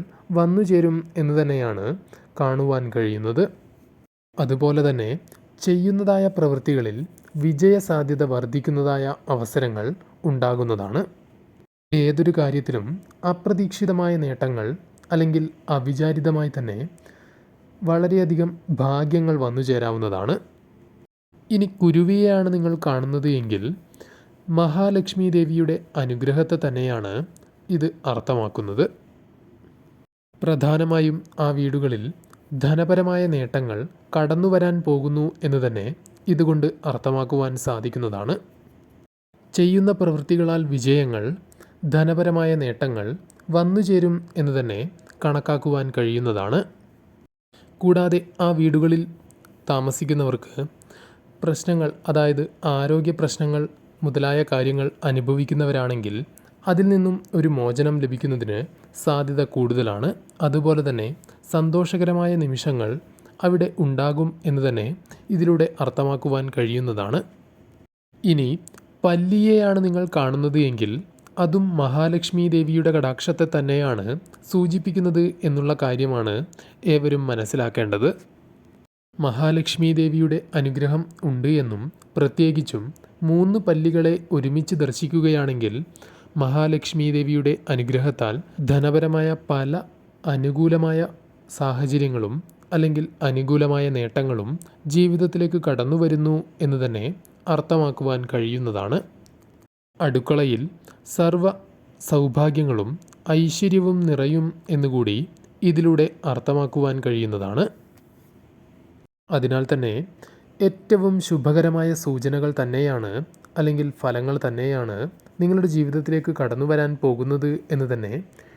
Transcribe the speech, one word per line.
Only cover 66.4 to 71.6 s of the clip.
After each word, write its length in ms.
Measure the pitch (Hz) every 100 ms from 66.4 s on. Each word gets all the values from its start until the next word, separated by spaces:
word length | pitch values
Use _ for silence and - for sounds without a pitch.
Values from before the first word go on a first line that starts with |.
| 135
കഴിയുന്നതാണ്. 680 | - 117 120 127 107 101 143 - - - _ - - _ _ _ _
ഇനി 260 | 190 156 127 165 - - - _
പല്ലിയെയാണ് 800 | 185 175 180 208 214 214 202 196
നിങ്ങൾ 200 | 185 175 180
കാണുന്നത് 540 | 170 135 135 147 147
എങ്കിൽ 320 | 143 120 107 117 190 - - -
അതും 260 | 175 180